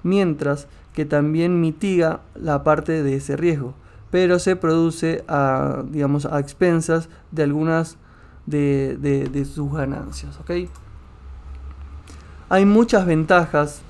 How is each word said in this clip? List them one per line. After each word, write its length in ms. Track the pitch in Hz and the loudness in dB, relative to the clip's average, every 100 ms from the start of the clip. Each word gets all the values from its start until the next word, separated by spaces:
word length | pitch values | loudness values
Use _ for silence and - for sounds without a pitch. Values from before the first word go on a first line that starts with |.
mientras 640 | 175 196 180 143 143 143 - - - | 2 2 2 0 -2 -2 -6 -20 -10
que 140 | - 151 | -6 0
también 560 | 147 147 160 170 175 | 2 2 2 2 2
mitiga 580 | 160 156 202 180 160 160 - | 0 0 0 2 2 -2 -12
la 280 | - 165 143 | -8 -2 0
parte 400 | 147 151 147 160 | 2 2 0 0
de 120 | 139 135 | 0 -2
ese 220 | 139 139 | -4 0
riesgo, 340 | 170 151 123 - - - - | 0 0 -4 -12 -20 -20 -2
pero 280 | 180 180 180 | 2 4 4
se 180 | 190 185 | 2 0
produce 680 | 170 165 165 160 165 165 - | 2 2 2 0 -4 -4 -2
a, 580 | 151 135 131 143 135 135 | 0 2 2 0 -4 -6
digamos, 360 | 151 143 143 143 | -2 0 0 0
a 120 | 143 | -4
expensas 720 | 143 - 180 165 160 165 165 - - | -4 0 2 4 2 -2 -2 -18 -10
de 140 | 156 | -2
algunas 520 | 147 147 160 165 160 - - - - - | 0 0 0 0 -2 -8 -20 -20 -20 -16
de, 540 | - 147 143 139 135 131 | -4 0 2 0 -2 -4
de, 300 | 143 139 135 | 0 0 0
de 160 | 139 139 | -4 -6
sus 260 | 156 143 | -6 -4
ganancias, 680 | 151 139 135 - - - - | -4 -4 -6 -8 -12 -12 -14
¿ok? 300 | - 175 175 - - - - - - - - - - - - - - - - - - | -6 -6 -6 -14 -20 -20 -20 -20 -18 -16 -16 -14 -14 -16 -16 -18 -18 -20 -20 -20 0
Hay 160 | 185 202 | 4 6
muchas 400 | 214 233 214 180 | 6 4 2 2
ventajas 760 | 160 160 180 160 151 147 - | 0 4 2 4 0 -2 -6